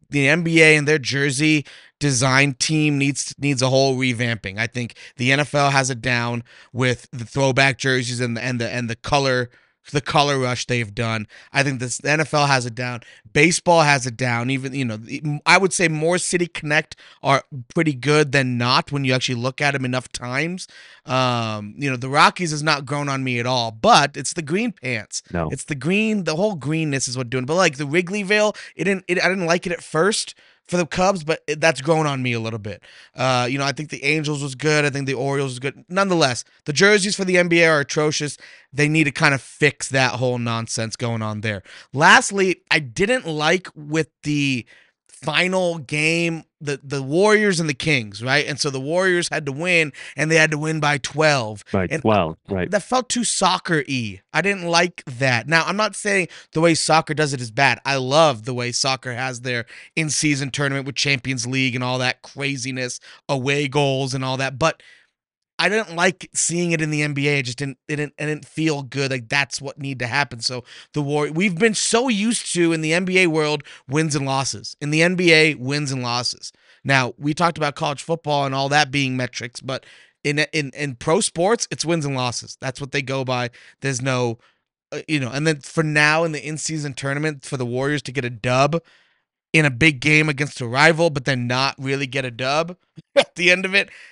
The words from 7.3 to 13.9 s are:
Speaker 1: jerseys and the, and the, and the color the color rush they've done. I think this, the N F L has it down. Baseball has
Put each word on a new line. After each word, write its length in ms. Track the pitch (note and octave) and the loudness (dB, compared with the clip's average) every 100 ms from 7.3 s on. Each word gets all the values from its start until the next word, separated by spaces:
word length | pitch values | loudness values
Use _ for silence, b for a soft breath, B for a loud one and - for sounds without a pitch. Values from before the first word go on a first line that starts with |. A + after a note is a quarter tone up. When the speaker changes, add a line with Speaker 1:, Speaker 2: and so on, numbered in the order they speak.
| C#3+ C3+ C3 C3+ B2 | 0 2 4 2 2
Speaker 1:
jerseys 420 | C3+ B2+ A#2+ A#2+ | 0 0 -2 -4
and 180 | B2 A2+ | -4 -4
the, 60 | |
and 180 | B2 A#2+ | -4 -4
the, 100 | A2+ | -4
and 180 | B2 A#2 | -4 -6
the 60 | A#2 | -8
color 540 | - C#3+ C3+ B2+ A#2+ b b b - | -2 0 2 0 -2 b b b -6
the 100 | C3 | -4
color 380 | - D3 C#3+ C#3 | 0 2 2 2
rush 260 | B2 B2 - | 0 -2 -2
they've 280 | A#2+ G#2+ | -2 -2
done. 340 | G#2 A2+ A2+ G#2 B B | -4 -4 -4 -8 B B
I 120 | C#3 | 0
think 160 | C#3 B2+ | 0 -2
this, 180 | B2 - | -6 -6
the 120 | C#3 | -2
N 120 | D#3 | 0
F 120 | D3+ | 0
L 120 | D3+ C#3+ | 0 2
has 200 | C3+ A#2+ | 0 -2
it 100 | A#2 | -6
down. 260 | B2 A#2+ - B B | -8 -8 -14 B B
Baseball 500 | D3 E3 - F3+ E3 | 2 4 4 2 4
has 260 | D3 | 4